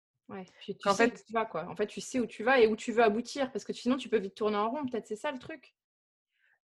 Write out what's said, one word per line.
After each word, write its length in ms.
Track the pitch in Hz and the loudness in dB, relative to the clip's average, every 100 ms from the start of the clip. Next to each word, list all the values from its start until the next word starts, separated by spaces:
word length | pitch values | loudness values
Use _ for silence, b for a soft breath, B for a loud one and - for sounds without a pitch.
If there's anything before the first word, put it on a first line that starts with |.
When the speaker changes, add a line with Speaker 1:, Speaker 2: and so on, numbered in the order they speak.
| _ _ - | _ _ -16
Speaker 1:
Ouais, 180 | 202 190 _ | -14 -16 _
puis 160 | - 190 | -12 -2
tu 120 | 202 | 2
Speaker 2:
En 40 | |
Speaker 1:
sais 160 | 196 240 | 4 4
Speaker 2:
fait 80 | 240 | 2
Speaker 1:
où 20 | - | -4
tu 40 | |
vas, 120 | 220 214 | -4 -2
quoi. 200 | 165 175 | -4 -6
En 60 | 185 | -4
fait, 100 | 214 | -4
tu 140 | - | -4
sais 180 | - 254 | -4 -4
où 60 | 220 | -4
tu 160 | - | -2
vas 160 | 220 269 | 4 6
et 80 | 220 | 6
où 80 | 214 | 4
tu 160 | - | 0
veux 100 | 220 | 4
aboutir, 460 | 220 208 240 285 254 | 4 4 -2 -4 -4
parce 100 | 202 | -4
que 80 | - | -8
sinon, 240 | 196 240 269 | -4 -2 -2
tu 140 | 220 | 0
peux 100 | 220 | -2
vite 160 | 190 - | -2 -2
tourner 220 | 214 208 | -2 0
en 120 | 220 | -2
rond, 160 | 294 262 | -2 -4
peut-être, 220 | 226 240 | -6 -8
c'est 80 | 214 | -6
ça 160 | 302 | -6
le 80 | 254 | -6
truc ? 340 | - 311 _ _ _ _ _ _ _ _ _ _ | -10 -16 _ _ _ _ _ _ _ _ _ _